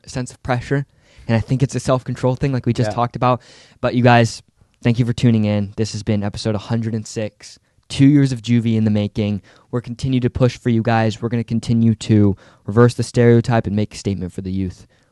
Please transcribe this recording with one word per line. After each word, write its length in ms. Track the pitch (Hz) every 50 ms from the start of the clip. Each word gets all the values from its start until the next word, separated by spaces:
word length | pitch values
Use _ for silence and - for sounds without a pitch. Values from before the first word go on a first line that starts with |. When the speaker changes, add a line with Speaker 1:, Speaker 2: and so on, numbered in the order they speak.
| _
Speaker 1:
sense 260 | - - 127 127 -
of 100 | - -
pressure. 440 | - - 123 123 - - 139 143 139 - _ _ _ _ _ - - -
And 80 | 117
I 40 | 110
think 220 | 101 - 135 120
it's 120 | 139 - -
a 40 | 123
self-control 540 | - - 131 123 - - 123 - - 127 127
thing 160 | - 147 139
like 140 | 131 123 -
we 60 | 123
just 180 | 117 - 117 107
Speaker 2:
Yeah. 40 | 101
Speaker 1:
talked 180 | 117 120 117 -
about. 280 | 117 127 123 127 113 _ - - - - _ _ _
But 140 | - 123 107
you 80 | 123
guys, 400 | 120 123 120 120 117 113 - - - _ _ _ _ _ _ _
thank 160 | - 123 113 117
you 60 | 123
for 80 | 117
tuning 320 | 117 - - 123 113 110 107
in. 280 | 104 104 104 101 98 101
This 160 | - 110 104
has 100 | - 107
been 220 | 101 - 110 104 101
episode 300 | 101 - - - 113 107
a 20 | 104
hundred 360 | - - 117 117 110 113 113
and 100 | 110 104
six. 520 | - - 117 107 104 - _ - - - _ _ _ _ _ _ -
Two 180 | - - 139 139
years 240 | 147 143 139 131
of 100 | 131 117
Juvie 320 | 104 113 120 120 110 117 113
in 80 | 110 110
the 60 | 107
making. 500 | 104 104 104 104 - 113 104 104 104 95 - _ _ _ _ _
We're 100 | - 123
continue 360 | - 123 120 - - 135 131 127
to 80 | 120 120
push 280 | - - 131 123 - -
for 100 | - 127
you 140 | 117 113
guys. 400 | 107 117 113 113 113 110 107 -
We're 60 | 117 113
gonna 140 | 120 117 113
continue 500 | - 113 113 - - 120 113 113 113 110
to 420 | - - - 110 104 104 101 95 - - - _ _ _
reverse 280 | - 101 117 120 120 -
the 80 | -
stereotype 640 | 117 - - 123 120 120 117 117 113 - 120 113 -
and 80 | 98 101
make 180 | 107 104 - -
a 20 | -
statement 340 | - 107 98 87 90 87
for 80 | - -
the 100 | 98 92
youth. 340 | 95 95 95 90 - - - _ _ _ _ _